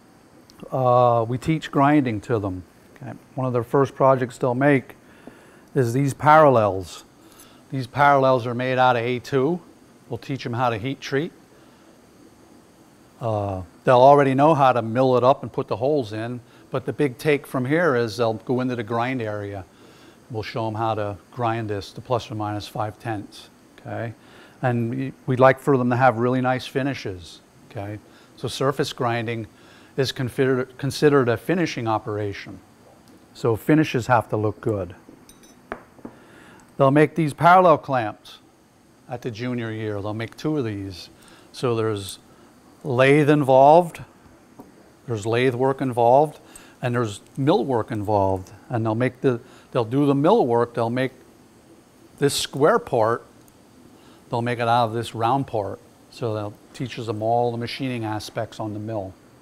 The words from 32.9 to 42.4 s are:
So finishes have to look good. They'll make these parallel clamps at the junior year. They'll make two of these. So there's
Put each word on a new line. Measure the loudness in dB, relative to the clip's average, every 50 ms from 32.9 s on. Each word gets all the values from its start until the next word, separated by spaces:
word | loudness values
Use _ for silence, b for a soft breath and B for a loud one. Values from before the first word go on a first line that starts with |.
| -20 _ _ _ -20 -20 _ _ _
So | -4 -2 -2 -2
finishes | 0 0 2 2 4 2 2 -2 -4 0
have | 2 2 2 2 0
to | -2
look | -2 -2 -2 -4 -4
good. | -4 -4 -4 -4 -6 -8 -12 -18 -20 -20 -20 -20 _ -20 -20 _ -20 -20 _ _ _ -16 -16 -16 -18 _ _ -20 -20 B B B B B B B B B B B B B B
They'll | 2 2 4 4
make | 4 4 2 2
these | -2 -4 -4 -2
parallel | 2 4 6 6 8 6 6 4 2
clamps | 0 -2 -4 -4 -4 -4 -8 -12 -16 -20 -20 -20 _ _ _ _ _ _ _ _ _ _ _ _ _ -14
at | -14 -10 -10
the | -10 -10
junior | -8 -8 -6 -6 -6 -6 -8 -8
year. | -8 -8 -8 -6 -6
They'll | -8 -8 -8
make | -8 -8 -10 -10
two | -8 -6 -4 -4
of | -4 -4
these. | -4 -6 -8 -10 -12 -12 -16 -18 -20 -20 B B B B B B B
So | B -4 -2 -2 0
there's | 0 -2 -2 -4 -4 -6 -10 -14 -16 _ b b b